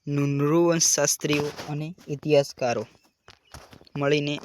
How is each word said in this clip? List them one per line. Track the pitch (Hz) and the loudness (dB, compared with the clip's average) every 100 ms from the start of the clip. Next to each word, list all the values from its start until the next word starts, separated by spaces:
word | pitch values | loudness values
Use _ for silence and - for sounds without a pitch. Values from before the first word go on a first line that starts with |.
| 143 | -4
નૃવંશશાસ્ત્રીઓ | 143 143 143 143 170 170 165 - - 143 - 151 147 147 - - | -2 0 0 2 4 4 2 2 2 0 0 -2 -2 -4 -6 -8
અને | 147 156 - - | -6 -8 -10 -10
ઇતિહાસકારો | 143 151 143 143 - 123 117 110 _ _ _ - - _ - - - - 147 | -6 2 2 2 -2 -2 -2 -6 _ _ _ -20 -20 _ -20 -20 -20 -12 -2
મળીને | 139 147 147 147 | 2 2 0 -4